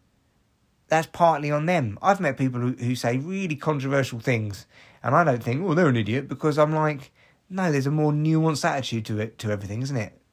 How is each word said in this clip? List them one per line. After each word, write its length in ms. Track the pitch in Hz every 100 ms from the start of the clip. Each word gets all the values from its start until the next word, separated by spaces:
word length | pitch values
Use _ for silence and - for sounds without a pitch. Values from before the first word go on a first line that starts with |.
| _ _ _ _ _ _ _ _ -
that's 200 | 160 160
partly 440 | - 170 147 147
on 140 | 147 160
them. 340 | 180 120 101
I've 200 | 185 190
met 160 | 156 127
people 240 | 131 123
who, 80 | 127
who 240 | 127 120 123
say 220 | 120 127
really 400 | 160 196 185 147
controversial 640 | 156 147 135 139 123 117
things, 440 | 131 113 107 95 - _ - _
and 100 | -
I 120 | 147 165
don't 180 | 120
think, 180 | 113 135
"Oh, 120 | 190
they're 140 | 147 160
an 80 | 120
idiot," 320 | 104 120 -
because 280 | - 156 147
I'm 160 | 151
like, 380 | 156 156 143 - _ _ _ -
"No, 200 | 190 185
there's 180 | 143 135
a 40 |
more 220 | 151 151
nuanced 500 | 151 156 160 160 143
attitude 420 | 170 143 120 117 107
to 120 | 107
it, 180 | 110 -
to 120 | 110
everything, 300 | 104 98 107
isn't 160 | 135 131
it?" 240 | 95 - _